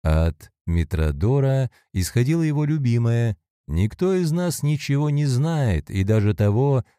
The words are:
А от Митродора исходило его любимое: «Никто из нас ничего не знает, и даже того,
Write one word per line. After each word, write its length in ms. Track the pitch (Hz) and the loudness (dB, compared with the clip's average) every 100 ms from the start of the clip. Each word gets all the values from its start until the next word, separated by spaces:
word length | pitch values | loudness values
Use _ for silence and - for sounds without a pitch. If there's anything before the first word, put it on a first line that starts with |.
А 240 | 80 78 82 | 0 2 2
от 240 | - - _ - | -2 -12 _ -2
Митродора 1040 | 85 80 80 78 71 101 139 135 135 131 - _ | -2 0 0 -2 0 0 2 2 0 -2 -6 _
исходило 500 | 98 90 117 123 165 | -6 -2 0 0 0
его 200 | 160 147 | 0 0
любимое: 760 | 147 156 127 117 117 117 117 101 _ _ - | 0 0 0 0 2 0 0 -4 _ _ -6
«Никто 460 | 78 104 - 185 | -2 -2 0 0
из 180 | 185 165 | 0 0
нас 300 | 170 180 - | -2 -2 -2
ничего 480 | 143 147 - 139 147 | -2 -2 -2 -2 0
не 160 | 147 147 | 0 0
знает, 640 | 123 156 160 127 80 - | 0 0 0 0 0 -2
и 140 | 95 | -2
даже 320 | 98 110 104 104 | 2 2 2 2
того, 500 | 104 104 139 131 - | 2 2 2 0 -2